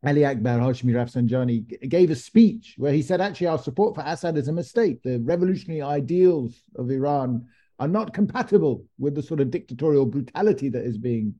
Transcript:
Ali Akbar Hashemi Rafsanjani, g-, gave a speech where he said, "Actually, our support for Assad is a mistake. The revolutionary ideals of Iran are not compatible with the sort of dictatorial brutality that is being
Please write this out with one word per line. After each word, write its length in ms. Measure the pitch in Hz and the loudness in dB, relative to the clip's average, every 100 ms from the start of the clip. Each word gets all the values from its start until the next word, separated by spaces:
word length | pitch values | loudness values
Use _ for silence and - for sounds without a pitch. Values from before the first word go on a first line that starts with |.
Ali 220 | 135 143 143 | 0 2 2
Akbar 320 | 131 117 120 | 2 0 2
Hashemi 360 | 127 127 123 | 0 0 0
Rafsanjani, 720 | 123 120 127 120 127 123 117 107 | 0 -2 0 0 2 0 -2 -4
g-, 200 | - 131 | -12 -2
gave 220 | 170 175 | 4 4
a 60 | 143 | 2
speech 580 | - 226 220 - - - | 2 6 6 4 -14 -6
where 140 | 139 | 0
he 100 | 147 | 0
said, 180 | 143 180 | 0 0
"Actually, 240 | 196 165 180 | 0 -2 -2
our 140 | 160 | -2
support 340 | - 127 214 | -4 0 0
for 80 | - 143 | 0 -8
Assad 300 | 160 170 160 | -6 -2 -2
is 100 | 131 | -2
a 60 | |
mistake. 500 | 165 165 - 220 120 | -4 -4 0 0 0
The 160 | 131 123 | -4 -4
revolutionary 640 | 117 175 180 185 - 160 | -2 0 2 0 -4 -8
ideals 800 | 139 147 131 175 185 165 120 120 _ - | -4 -4 -2 4 4 4 -2 -10 _ -10
of 120 | 127 | -4
Iran 560 | 135 143 143 131 120 120 _ _ _ | -2 0 0 0 -4 -6 _ _ _
are 100 | 135 | -2
not 240 | 196 220 | -2 -4
compatible 760 | - 202 247 247 208 156 120 - _ | -2 -2 -2 2 2 2 -2 -8 _
with 160 | 135 | -4
the 80 | 143 | -4
sort 180 | - 160 | -6 -2
of 120 | 135 | -2
dictatorial 560 | 165 - 120 156 143 135 | -2 -8 -4 2 2 2
brutality 640 | 135 123 - 208 - 135 | -2 -6 0 0 2 -2
that 140 | 110 | -4
is 140 | 120 107 | -4 -4
being 380 | 123 117 107 - | -2 -2 -2 -6